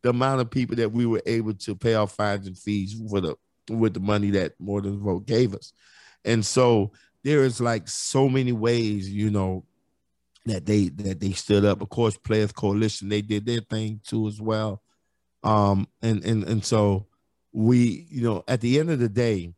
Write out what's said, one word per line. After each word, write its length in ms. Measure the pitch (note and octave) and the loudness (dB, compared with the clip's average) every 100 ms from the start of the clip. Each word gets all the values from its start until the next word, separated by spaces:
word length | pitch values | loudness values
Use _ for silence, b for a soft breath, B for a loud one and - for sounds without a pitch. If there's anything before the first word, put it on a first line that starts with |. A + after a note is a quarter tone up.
the 80 | B2 | 2
amount 320 | A#2+ C3 C3+ | 2 2 0
of 80 | A#2 | 0
people 280 | C3+ A#2+ A#2 | -2 -2 0
that 140 | A2+ | 0
we 140 | A#2 | 0
were 160 | A#2+ A2 - | 0 0 0
able 260 | A2+ G#2+ | -2 -2
to 220 | G2 - | -6 -8
pay 180 | F#2+ A#2+ | -2 0
off 220 | A2 G#2 | 2 0
fines 320 | - G#2 G2+ G2 | 0 -2 -2 -6
and 100 | F2+ | -10
fees 420 | G#2 G#2 F#2+ A2+ G#2+ | -4 -2 -4 -8 -4
for 120 | G2 | -2
the, 140 | E2+ - _ _ - | -2 -6 _ _ -8
with 240 | A2+ A2+ | 0 0
the 60 | F#2+ | 0
money 320 | G2 G#2 G2+ | 0 0 2
that 220 | G2 F2 - | 0 -2 -6
More 220 | G2 G2+ | -6 -4
Than 140 | G2 | -4
a 20 | G2+ | -4
Vote 300 | G2+ F#2 G2+ | -4 -4 0
gave 260 | A2+ B2 | 2 2
us. 200 | F#2+ - _ b b b b | -2 -14 _ b b b b
And 180 | - A2+ | 0 0
so 480 | G2+ B2+ B2 A2+ G2+ b b _ | 2 4 4 4 2 b b _
there 200 | C#3 D3+ | 0 2
is, 180 | C3 A2+ | 2 0
like, 260 | A#2+ A2+ - | -2 -2 -6
so 400 | - - C3+ C3+ | -10 -2 2 4
many 240 | C3 B2+ | 2 0
ways, 580 | A2+ A2+ A#2+ A2 G#2 F#2+ | 0 0 2 0 -2 -4
you 200 | G2+ G#2+ | -2 0
know, 360 | G#2 F#2+ F#2 - _ _ _ _ _ _ _ | 0 0 -4 -10 _ _ _ _ _ _ _
that 200 | A2+ F#2+ | -6 -6
they, 220 | D2 G#2 F#2 | 2 2 2
that 320 | D2+ G2+ F2+ | -2 -6 -4
they 140 | G2 | -4
stood 300 | F#2 - G#2 | -4 2 4
up. 200 | G2+ F#2 | 4 2
Of 60 | G2+ | -4
course, 280 | - A2+ - | 0 0 -2
Players 340 | - A2 G#2 | -2 0 0
Coalition, 580 | - G#2 G2+ A2 - G2 | -2 -2 0 -2 -4 -4
they 120 | G#2+ | -4
did 240 | G#2 G#2 | -2 -4
their 160 | A2 A#2 | -2 -6
thing 400 | - A2 A2 G#2+ | -4 -6 -6 -8
too 220 | - A2+ | -6 -4
as 160 | G#2+ G#2 | -4 -4
well. 400 | A2 G#2+ A2 G2 _ _ _ _ _ _ | -4 -2 -2 -6 _ _ _ _ _ _
Um, 440 | A2 G#2+ G2+ G2 - _ | 2 4 4 2 -2 _
and, 240 | A2+ G#2+ | -2 0
and, 180 | - A2 | 0 -2
and 200 | F#2 A2 | 0 -2
so 400 | - A2 G#2 F#2+ G2+ _ _ _ _ | 2 2 4 2 -4 _ _ _ _
we, 560 | - A2 B2 A#2+ - E3+ | 0 4 6 4 0 -8
you 140 | C#3+ | -4
know, 200 | A#2 F#2+ - | -2 -2 -2
at 140 | B2 | -2
the 180 | A#2+ C#3 | 2 2
end 100 | D#3+ | 2
of 80 | C#3+ | 0
the 100 | A#2 | 0
day 460 | G2+ A#2+ G2+ E2+ | 2 0 0 -4